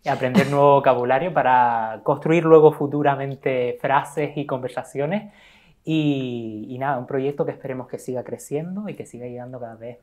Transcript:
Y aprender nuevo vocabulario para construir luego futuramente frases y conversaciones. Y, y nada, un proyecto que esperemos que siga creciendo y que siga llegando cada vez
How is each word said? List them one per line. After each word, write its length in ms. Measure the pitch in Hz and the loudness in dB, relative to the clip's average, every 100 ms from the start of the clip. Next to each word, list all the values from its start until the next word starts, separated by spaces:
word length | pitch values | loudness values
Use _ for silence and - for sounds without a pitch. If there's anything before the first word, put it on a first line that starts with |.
Y 60 | 147 | -6
aprender 420 | 131 127 127 139 | -4 0 2 2
nuevo 260 | 143 143 139 | 4 6 6
vocabulario 580 | 135 123 123 135 180 | 6 2 2 0 0
para 680 | 151 127 127 120 117 113 110 - | 0 4 4 4 2 -4 -4 -2
construir 400 | 143 156 165 160 | -2 2 2 8
luego 260 | 160 151 | 8 8
futuramente 1040 | 151 143 147 143 135 139 135 139 127 123 120 | 6 -4 0 0 0 -6 -6 -4 -2 -2 -4
frases 560 | 135 139 - 160 143 147 | 0 0 0 -6 -4 -4
y 80 | 143 | -6
conversaciones. 880 | 131 123 - - 135 147 208 208 _ _ _ _ _ | -4 -6 -8 -8 -6 -4 -4 -6 _ _ _ _ _
Y, 840 | - 160 151 139 127 120 110 107 107 | -2 0 0 0 -4 -6 -8 -10 -10
y 80 | 127 | -6
nada, 180 | 139 127 | -4 -4
un 80 | 123 | -4
proyecto 400 | 139 139 143 143 | -2 -2 -2 -6
que 60 | |
esperemos 380 | - 131 127 120 | -6 -10 -10 -10
que 100 | 120 | -12
siga 240 | - 127 | -8 -8
creciendo 640 | - 117 - 147 175 190 208 | -8 -12 -8 -8 -6 -10 -10
y 80 | - | -12
que 100 | 110 | -16
siga 200 | 120 123 | -14 -14
llegando 340 | 123 123 127 | -14 -14 -14
cada 160 | 117 110 | -14 -14
vez 220 | 117 120 | -16 -16